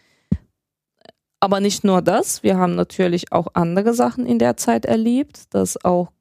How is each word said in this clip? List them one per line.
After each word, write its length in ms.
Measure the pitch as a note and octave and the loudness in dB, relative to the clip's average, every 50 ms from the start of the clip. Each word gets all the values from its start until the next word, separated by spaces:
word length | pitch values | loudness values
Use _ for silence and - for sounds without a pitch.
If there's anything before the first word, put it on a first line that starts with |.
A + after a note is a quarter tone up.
| _ _ _ _ _ _ - - - _ _ _ _ _ _ _ _ _ _ _ _ - - _ _ _ _ _ | _ _ _ _ _ _ -6 -6 -6 _ _ _ _ _ _ _ _ _ _ _ _ -20 -20 _ _ _ _ _
Aber 200 | - G3 G3 G3 | 0 0 2 0
nicht 240 | G3 G#3 G3 - - | 0 -2 -2 0 0
nur 180 | G3+ F#3+ F#3 | 2 2 2
das, 400 | F3 F3 F3+ A#3+ G4 - - - | 2 2 2 2 0 -2 -6 -2
wir 160 | - G#3+ F#3+ F#3 | 0 0 2 2
haben 160 | F3+ F3 F3 | 2 0 0
natürlich 580 | F3+ F3+ - - - F#3 F3+ E3+ F3 - - | -2 -2 -4 -2 -2 0 0 0 -2 -2 -2
auch 180 | - E3+ F3 - - | -2 -2 -2 -2 -2
andere 400 | F3+ E3+ E3+ E3+ F#3+ G#3 A3+ A#3 | -2 0 0 0 0 0 0 2
Sachen 320 | A#3 B3 B3 A#3 B3+ A#3+ | 2 0 0 0 -4 -4
in 140 | B3 A#3+ A3+ | -2 0 2
der 180 | A#3 A#3+ A#3 - | 2 0 0 0
Zeit 280 | - - A#3 A3+ A3 | -2 -2 -2 -2 0
erlebt, 680 | - A#3 A3+ A3 A#3 A#3+ B3+ D4 - - - - _ - | 0 0 0 0 0 0 0 -2 -4 -8 -16 -16 _ -4
dass 320 | G3+ F#3+ F3+ - - - | -2 -2 -2 -4 -4 -2
auch 260 | F3+ F3+ F3 F3+ E3+ - _ | 0 0 0 -2 -4 -8 _